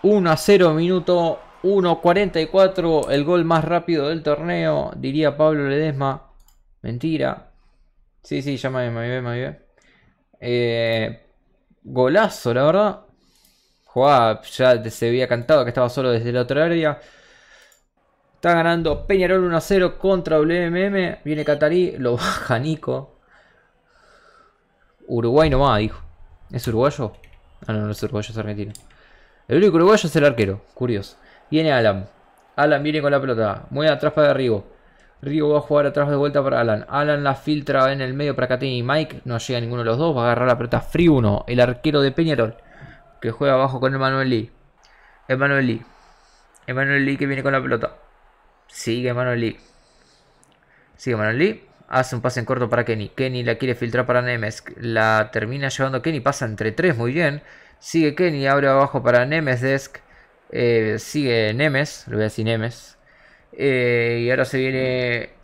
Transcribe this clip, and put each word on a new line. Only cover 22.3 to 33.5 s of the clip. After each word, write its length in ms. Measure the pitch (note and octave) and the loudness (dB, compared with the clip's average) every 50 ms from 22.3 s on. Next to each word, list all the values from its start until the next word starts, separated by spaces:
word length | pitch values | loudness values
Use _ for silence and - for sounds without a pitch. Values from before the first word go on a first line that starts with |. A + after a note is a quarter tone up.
| - - - - B2 A#2 | -4 -6 -2 -2 -2 -2
Nico. 600 | C3 D#3 D#3+ D3+ - - B2+ C3 C#3 - _ _ _ _ _ _ _ _ _ _ _ _ _ _ _ _ _ _ _ _ _ _ _ _ _ - _ _ _ _ _ _ _ _ _ _ _ _ _ - | 0 -2 -4 -4 -4 -6 -6 -6 -8 -12 _ _ _ _ _ _ _ _ _ _ _ _ _ _ _ _ _ _ _ _ _ _ _ _ _ -20 _ _ _ _ _ _ _ _ _ _ _ _ _ -6
"Uruguay 420 | - A#2 A2+ A#2 B2 D3 D#3+ D#3 | -4 -2 0 2 4 4 4 4
nomás", 300 | C3+ B2+ C#3 C#3 A#2 G#2 | 4 2 4 4 2 2
dijo. 220 | G#2+ G#2+ - - - - - _ - - - - - - | 0 -2 -6 -10 -18 -20 -20 _ -20 -20 -20 -20 -20 -12
¿Es 140 | - B2 - B2+ | -10 -8 -6 -2
uruguayo? 440 | A2 G#2+ B2+ D3 C#3+ - C3 G#2 - - - - - - _ _ _ - - - | 0 2 0 0 0 -2 -8 -8 -8 -14 -20 -20 -20 -20 _ _ _ -18 -10 -6
Ah, 60 | A2 | -6
no, 80 | G#2+ | -4
no 100 | G#2+ G#2+ | -4 -4
es 100 | G#2 - | -6 -6
uruguayo, 300 | - G#2+ - G#2+ G#2 - | -8 -6 -6 -6 -8 -6
es 60 | G#2+ A2+ | -8 -10
argentino. 340 | G#2+ G#2+ G#2 G#2 G#2 G2 G#2 - - - - _ _ _ _ - _ _ _ _ _ _ | -8 -8 -8 -8 -10 -12 -12 -18 -20 -20 -20 _ _ _ _ -20 _ _ _ _ _ _
El 100 | - D3+ | 2 4
único 180 | G3 G#3 D#3 | 4 4 4
uruguayo 320 | E3 E3 F#3+ A3 G#3 - E3 | 6 6 6 6 4 2 0
es 80 | C#3 | 0
el 80 | E3 C#3+ | 4 4
arquero, 380 | D3 C3 A#2 G#2+ F#2+ F#2+ G#2 - _ _ | 4 4 2 0 -2 -2 -6 -10 _ _
curioso. 440 | - B2+ A#2+ A#2 G2+ G2 - - _ _ - - - _ _ | -6 -4 -4 -4 -4 -6 -10 -18 _ _ -20 -20 -20 _ _
Viene 220 | - D#3 D#3+ D#3 C#3+ | -2 0 2 2 2
Alan. 340 | B2+ A#2 G#2+ G2 G2 F#2+ - _ _ _ _ _ _ _ _ _ | 4 4 2 2 0 -6 -12 _ _ _ _ _ _ _ _ _
Alan 280 | - C#3+ D3+ D3+ C#3 C#3+ | 0 2 2 2 2 0
viene 180 | D3+ D3+ D#3 | -2 -4 0
con 100 | C#3+ C#3+ | 0 0
la 80 | C#3+ C#3 | 0 0
pelota. 460 | C3 C3+ B2 A2 A2 G#2 | 0 0 -2 -2 -2 -2